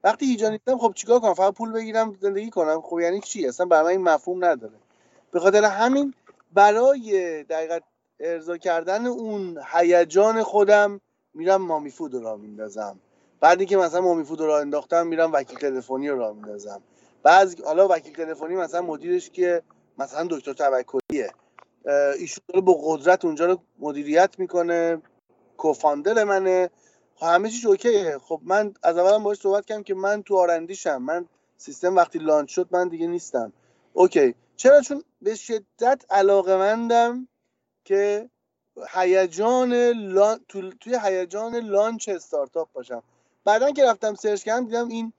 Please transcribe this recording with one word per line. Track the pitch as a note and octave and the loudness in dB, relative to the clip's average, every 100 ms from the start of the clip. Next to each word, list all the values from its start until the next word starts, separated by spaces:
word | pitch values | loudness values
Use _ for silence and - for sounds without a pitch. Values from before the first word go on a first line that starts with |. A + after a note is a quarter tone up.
وقتی | F#3+ A3 C#4 | 0 0 -2
هیچ | A#3 | 0
جا | A3 | -2
نیستم، | G#3+ - B3+ | -2 -4 0
خب | A#3 A#3+ | 0 -4
چیکار | - B3 | 2 2
کنم؟ | A3 | 2
فقط | F3+ F#3+ | 2 0
پول | G3+ A3+ | 0 -6
بگیرم | A3+ A3 A3 A3+ G3 | -6 -4 -2 -2 -2
زندگی | G3 G3 A3 | -4 -4 -6
کنم؟ | G3+ D#3 D#3+ | -2 -2 -2
خب | D#3+ E3+ | -4 -4
یعنی | E3+ G3 | -2 -4
چی؟ | G3 G#3+ C#3 | -8 -6 -6
اصلاً | B2 F3+ | -4 2
برای | D#3+ | 4
من | E3 | 4
این | F#3 | 2
مفهوم | F3+ D#3 - F3+ F3 | 2 0 0 -2 0
نداره. | C#3+ A2 _ _ _ _ _ _ | -2 -6 _ _ _ _ _ _
به | F3 | 0
خاطر | F3+ G3+ | 2 4
همین | G#3+ G3 A#3 C4+ C#4+ - _ _ _ | 2 2 0 0 -2 -8 _ _ _
برای | F3 G3+ G#3+ B3+ C#4 A3 G3 F3+ D#3 | 4 6 6 4 2 0 -2 -2 -6
در | C#3 D#3+ | -6 -6
حقیقت | D#3+ E3 _ _ _ _ | -4 -8 _ _ _ _
ارضا | D#3+ E3+ D#3+ E3+ | -8 -8 -8 -6
کردن | F3+ E3 E3 G3+ A#3+ | -2 -2 -2 -4 -4
اون | A#3+ A3+ G#3 F#3+ E3 - | -6 -8 -8 -8 -12 -4
هیجان | E3+ F3 F3 E3 E3+ G#3+ A3+ | 2 4 4 4 4 4 2
خودم | G#3+ G#3 G3+ G#3 G#3 G3+ _ _ _ | 0 2 6 6 4 -2 _ _ _
می‌رم | D#3 E3+ F#3+ | -6 0 2
مامی | F#3 D#3 D3 | 2 -4 -6
فود | - D#3 | -10 -8
رو | B2+ | -8
راه | A2+ G#2+ | -8 -10
میندازم. | G#2+ G#2 G#2+ G2+ G#2 G2 _ _ _ _ | -14 -14 -14 -10 -12 -12 _ _ _ _
بعد | D3+ F3+ | 4 4
اینکه | F#3+ G3 | 2 2
مثلاً | F3 E3+ | 2 0
مامی | F#3 E3+ | 0 0
فود | D3 D#3 | -4 -4
رو | D#3 | 0
راه | D3+ | 0
انداختم، | D3 D3 C#3 E3+ E3+ | 0 -6 -2 -2 0
می‌رم | E3 E3 | 0 0
وکیل | D3+ C3+ - | 0 -4 -6
تلفنی | C#3+ C3 B2+ C3 C#3+ | -6 -6 -6 -8 -4
رو | C3+ | -4
راه | A2 | -6
میندازم. | G#2 G#2+ G#2 G#2 G2 _ _ _ _ | -10 -16 -16 -16 -18 _ _ _ _
بعضی، | D3 F3+ G3 E3+ D3 | 4 6 4 -2 -4
حالا | D#3+ G3 | 2 2
وکیل | E3+ D3+ | 2 -4
تلفنی | D3+ D#3+ D#3+ D#3+ F#3 | -12 -10 -10 -8 -6
مثلاً | E3 E3+ | -4 -6
مدیرش | F3 D3+ E3 F3+ E3 | -6 -10 -6 -6 -6
که | - F3+ E3+ - _ _ - | -4 -2 -2 -6 _ _ -14
مثلاً | C3+ C#3+ F3 | -10 -8 -6
دکتر | D#3 C#3+ | -8 -8
توکلیه، | C3 C#3+ C3 B2 C3+ - D3 G#2 - _ - _ _ - | -2 0 0 -2 -6 -4 -6 -6 -12 _ -20 _ _ -2
اه، | C#3+ C#3+ C#3 | 0 0 -2
ایشون | E3 - - | -10 -14 -2
داره | F3+ | 0
با | F#3 E3 | 2 2
قدرت | D3 D#3+ D3 F#3 F3+ | 2 -2 2 2 2
اونجا | D3+ F3 | -2 -2
رو | F3+ _ _ | -2 _ _
مدیریت | D3 C#3+ D3 D#3 F#3+ - | -10 -8 0 2 2 0
می‌کنه، | F3+ F3 E3+ E3+ E3+ E3 _ _ _ _ _ _ | -6 -4 -2 0 -2 -4 _ _ _ _ _ _
کوفاندر | D#3+ C#3+ D3+ D3 D#3 A3+ | -2 0 0 0 0 0
منه، | G#3 G3 F#3+ F#3 F3+ _ _ _ _ _ | 2 0 2 0 0 _ _ _ _ _
خب | D#3+ | 0
همه | F3 G#3 | 2 0
چیز | A#3+ A#3 | -4 0
اوکیه. | G3 A#3+ G#3+ F3 C#3+ | 2 2 0 0 -6
خب | _ D#3+ | _ -10
من | E3+ G3 G#3 G3 | -2 0 0 -2
از | E3+ E3+ | -2 2
اولم | F#3 G#3+ | 4 4
باهاش | G#3 G3+ | 0 -4
صحبت | G3 G3+ G3+ | -2 -2 -4
کردم | G#3+ | -12
که | G3 | -8
من | F#3+ F#3+ G#3 | -4 -2 -4
تو | G3 F#3+ | 0 2
آرندیشم، | F3 E3+ E3 F#3+ E3+ C#3 | 2 2 -2 -6 -4 -4
من | B2+ E3+ F3 _ _ _ | -4 -6 -8 _ _ _
سیستم | - C#3 F3+ F#3 | -20 -4 0 2
وقتی | E3+ E3+ | 2 0
لانچ | D#3 D3+ C#3+ | 0 0 0
شد | - F3 | -4 -2
من | F3+ F3+ | -2 -2
دیگه | E3 E3 | -4 -6
نیستم. | F3 - C3 A2+ _ _ _ _ | -6 -6 -6 -6 _ _ _ _
اوکی. | - F#3 E3+ C3+ - _ _ | 2 2 4 2 0 _ _
چرا؟ | B3 C#4+ | 6 6
چون | C4 C#4+ - _ | 4 -8 -10 _
به | G4+ A4 | -8 -8
شدت | - A3 G3 _ A#3 C4+ _ | -8 -10 _ _ 0 0 _
علاقه‌مندم | G3 G3 G3 F#3 F#3+ G3 A3+ A#3 A#3 A#3 B3 B3+ _ _ _ _ _ _ | 2 4 4 2 2 2 0 2 2 2 0 -12 _ _ _ _ _ _
که | G3 G3+ G#3 A#3+ _ _ _ _ - - | 0 0 -2 -6 _ _ _ _ -20 -10
هیجان | - F#3 F#3 F#3 E3 A3 B3+ B3+ A#3+ A#3+ | -2 2 4 2 0 0 2 2 2 0
لان-، | A#3 G3+ F#3 G#3 A3 _ | 0 -2 2 2 2 _
تو-، | G3 F#3+ F3+ | -14 -14 -16
توی | A3+ B3 | -6 -4
هیجان | G#3 F#3 F3+ G3 A3+ A#3 | -2 -2 -4 -8 -8 -8
لانچ | A3 G3+ G#3+ A3+ - | -2 0 0 -4 -8
استارتاپ | F3+ - D3+ C3+ E3 D#3+ | -10 -6 -8 -6 -8 -10
باشم. | C3+ B2 A#2+ _ _ _ _ - | -12 -14 -14 _ _ _ _ 0
بعدن | G#3+ C4+ | 2 0
که | C#4+ C4 | 2 2
رفتم | G#3+ A3 G#3 | 2 -4 -4
سرچ | A3 G3+ | -4 -4
کردم | - A#3 A#3+ | -4 -4 -4
دیدم | A#3 A#3+ | -6 -6
این | A3+ A3+ | -8 -10